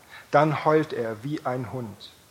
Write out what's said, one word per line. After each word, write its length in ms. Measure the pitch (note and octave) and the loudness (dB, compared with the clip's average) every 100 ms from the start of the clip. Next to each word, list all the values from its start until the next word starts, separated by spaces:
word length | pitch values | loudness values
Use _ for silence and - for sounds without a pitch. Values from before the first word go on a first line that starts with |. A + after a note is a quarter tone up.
| - - - | -20 -20 0
dann 340 | C#3+ D#3 D3 | 4 4 2
heult 280 | D#3 D#3 D#3 | 4 4 2
er 320 | A2 A#2 G#2+ | -2 -4 -6
wie 200 | C3 D3+ | -6 -6
ein 280 | C3 B2+ A2+ | -4 -6 -6
Hund. 380 | B2+ A#2 G2 - - _ | -8 -10 -12 -18 -20 _